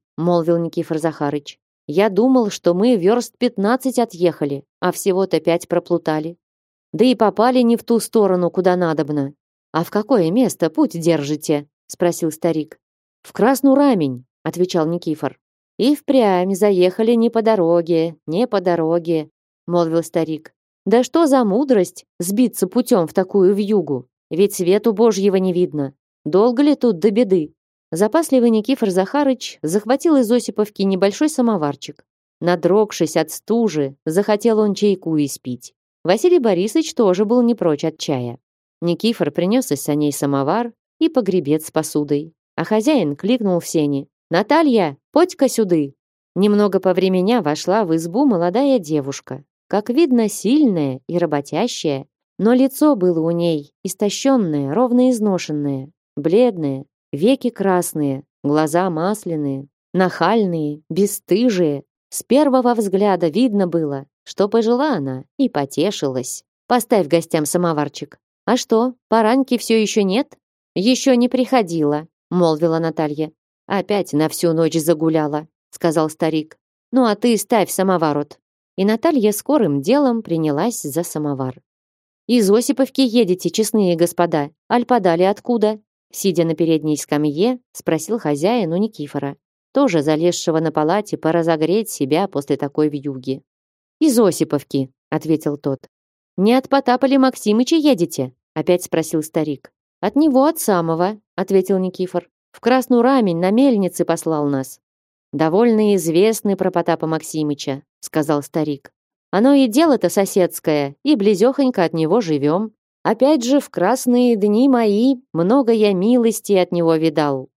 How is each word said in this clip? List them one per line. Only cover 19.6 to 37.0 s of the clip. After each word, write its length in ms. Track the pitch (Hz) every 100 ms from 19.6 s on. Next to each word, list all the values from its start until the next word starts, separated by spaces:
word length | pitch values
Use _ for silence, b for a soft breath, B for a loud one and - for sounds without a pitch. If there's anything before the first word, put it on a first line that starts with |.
| -
молвил 360 | 175 170 165
старик. 500 | 165 180 160 156 - _ _ _ -
«Да 180 | 226
что 240 | 254 330 330
за 160 | 262
мудрость 600 | 226 196 285 240 180 - - _
сбиться 480 | 175 202 247 - 185
путём 400 | 247 247 226 160
в 60 |
такую 420 | - 185 202 190 202
вьюгу? 520 | 202 214 151 135 - _ _
Ведь 240 | 160 196
свету 400 | - 175 202 220
Божьего 440 | 202 233 196 202 190
не 160 | 185
видно. 400 | 180 180 147 135 - _ _ -
Долго 360 | 180 226 240
ли 140 | 294 277
тут 240 | 240 180
до 120 | 190
беды?» 420 | 202 226 185 151 - _ _ _
Запасливый 580 | 160 208 302 330 262 233
Никифор 400 | 220 214 269 214
Захарыч 680 | 180 190 285 285 254 - -
захватил 540 | 151 185 214 269 339 294
из 160 | 220
Осиповки 520 | 240 220 208 208 -
небольшой 460 | 196 190 196 202 302
самоварчик. 760 | 294 233 208 147 139 - 147 _ _ _ _
Надрогшись 800 | 165 175 170 196 208 - 165 170
от 140 | 156
стужи, 640 | - - 226 220 156 139 139 -
захотел 540 | 160 208 208 233 220
он 140 | 214
чайку 440 | 196 208 190 165 156
испить. 560 | 147 - 131 123 - _ _ _
Василий 360 | - 202 359 349
Борисович 560 | 233 180 202 320 311
тоже 300 | -